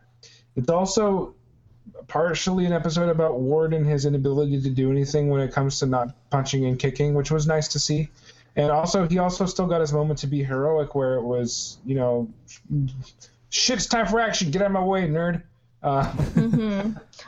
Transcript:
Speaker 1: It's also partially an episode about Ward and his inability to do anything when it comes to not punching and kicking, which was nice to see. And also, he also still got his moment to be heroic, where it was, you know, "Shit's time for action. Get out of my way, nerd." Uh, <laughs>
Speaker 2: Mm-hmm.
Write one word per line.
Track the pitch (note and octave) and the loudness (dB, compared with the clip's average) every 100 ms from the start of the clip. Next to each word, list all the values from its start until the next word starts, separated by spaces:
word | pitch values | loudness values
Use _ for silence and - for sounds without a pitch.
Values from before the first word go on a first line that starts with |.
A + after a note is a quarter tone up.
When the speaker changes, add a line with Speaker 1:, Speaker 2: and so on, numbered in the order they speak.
| _ _ - - _ | _ _ -20 -20 _
Speaker 1:
It's | - B2 | -4 0
also | E3+ F#3+ A3 G#3 F#3+ - - _ _ _ - - - - | 2 2 0 0 0 -4 -12 _ _ _ -20 -20 -20 -6
partially | D3 E3+ D#3 F#3+ F#3 | -2 -2 -2 -2 0
an | F3 | 2
episode | E3+ E3 E3 E3+ | 0 0 0 2
about | E3 D#3+ B2+ | 2 2 0
Ward | C3 D#3 D#3+ | 0 2 2
and | D#3+ | 2
his | D3 C#3+ | 2 2
inability | C#3+ C#3+ C#3 C#3 C#3+ C#3 | 2 0 2 2 0 0
to | C3 | 0
do | C3 C3 | 0 2
anything | C#3 C#3 D3+ C#3+ | 2 0 0 2
when | C#3 | 0
it | C3 | 0
comes | C#3 C#3 - | 0 -2 0
to | |
not | C3+ B2+ B2 - - | 0 0 -2 -8 -4
punching | C#3+ C3 C3+ | -2 0 0
and | B2+ B2+ | 0 0
kicking, | C#3 C3 D3 | -2 0 0
which | C#3+ C#3 | 0 0
was | D#3 D3+ | 0 2
nice | D#3 D3 | 0 0
to | D3 | -2
see. | - D3+ D3+ - - - _ | -2 -2 -4 -10 -20 -20 _
And | - D3 | 0 2
also, | D3+ E3 G3 E3 | 2 2 2 2
he | F3+ | 2
also | F3+ F3+ F3+ | 0 0 -2
still | - | -2
got | F3+ E3+ | 0 0
his | D3+ | 2
moment | D3 D3+ C#3+ | 0 0 -2
to | C#3 | -2
be | C#3+ | -2
heroic, | C3+ C3+ D3 D#3+ C#3+ | -2 0 0 0 0
where | C#3 C3 | 0 0
it | B2+ | 0
was, | A#2+ B2 A#2+ - - - | 0 -2 -2 -4 -10 -10
you | C3 | -4
know, | C3+ B2 A#2+ A2+ - - - - D3 C3 C3 - - - _ - | 0 0 0 -2 -10 -20 -18 -6 -2 -2 -6 -14 -18 -20 _ -6
"Shit's | - - A#3 - | -2 0 0 0
time | A#3 | 0
for | F#3+ A3+ | 2 0
action. | A3 - E3 | 0 0 0
Get | F#3 | 0
out | G3+ | 2
of | |
my | F#3+ | 2
way, | F#3 F#3+ E3+ | 2 2 2
nerd." | D#3+ F3 E3+ - _ _ _ | 0 0 -2 -6 _ _ _
Uh, | C#3+ C3+ | -2 0
<laughs> | - - - | 0 -2 0
Speaker 2:
Mm-hmm. | - A3+ A3+ G#3+ G3 G#3+ A3 - - | 2 2 2 0 -2 -2 -6 -12 -20